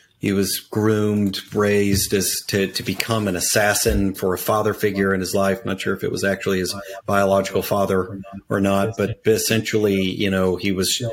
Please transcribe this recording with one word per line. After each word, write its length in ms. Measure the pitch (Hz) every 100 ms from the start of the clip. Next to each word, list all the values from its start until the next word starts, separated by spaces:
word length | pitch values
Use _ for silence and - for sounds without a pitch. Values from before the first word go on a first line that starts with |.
| _ -
he 140 | 101
was 260 | 98 95 -
groomed, 840 | - 107 107 107 104 104 101 95 -
raised 580 | 107 104 104 101 98 -
as 280 | 101 92 - -
to, 180 | 101 95
to 140 | -
become 460 | - 95 - 113 104
an 80 | 90
assassin 800 | - 113 104 101 113 104 98
for 200 | 95 98
a 40 | 87
father 360 | - 107 107
figure 400 | 101 107 95 98
in 60 | 95
his 120 | 90
life. 300 | 101 98 95
Not 160 | 101 95
sure 140 | -
if 80 | 98
it 60 | -
was 140 | 90
actually 340 | 98 95 98 95
his 160 | 87 98 98 - -
biological 560 | 101 98 98 95 98
father 580 | - 101 98 95 95 98 - 98 -
or 120 | 104
not, 360 | 98 98 110 110
but 240 | 101 113 -
essentially, 760 | 107 - 113 107 110 107 98
you 300 | 95 - 101
know, 260 | 95 92 90
he 160 | 101
was 160 | 92 92
sh-, 120 | - 117